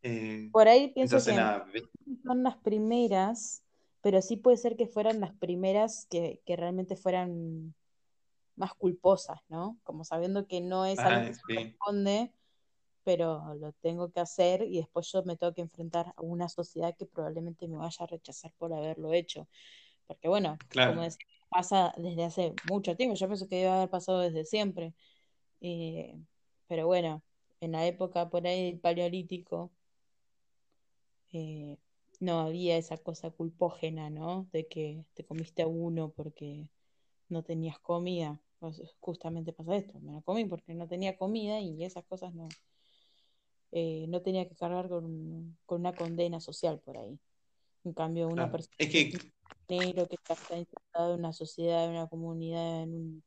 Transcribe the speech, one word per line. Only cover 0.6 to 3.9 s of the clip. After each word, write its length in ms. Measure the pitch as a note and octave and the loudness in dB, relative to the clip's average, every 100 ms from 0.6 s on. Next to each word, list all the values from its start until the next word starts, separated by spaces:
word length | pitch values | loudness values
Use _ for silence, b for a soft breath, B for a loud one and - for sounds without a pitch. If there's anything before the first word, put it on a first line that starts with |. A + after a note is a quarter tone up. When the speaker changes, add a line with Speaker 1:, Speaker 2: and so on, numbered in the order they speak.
| A3 | 12
Speaker 2:
ahí 240 | B3 C#4 | 12 8
pienso 300 | C4 C4 C4 | 2 6 6
Speaker 1:
entonces, 20 | A3+ | 6
Speaker 2:
que 100 | G#3 | 6
Speaker 1:
nada, 300 | G#2+ G#2 G2 | 4 2 -2
ve- 100 | G2+ - - C#4+ B3 | -8 -10 -18 -12 -10
Speaker 2:
son 200 | B3 B3 | -2 2
las 140 | B3+ B3+ | 2 0
primeras, 1040 | - G#3+ G#3+ A#3+ A#3 F#3+ F#3+ A#3 - - _ _ _ | 0 2 2 4 4 4 2 0 -6 -10 _ _ _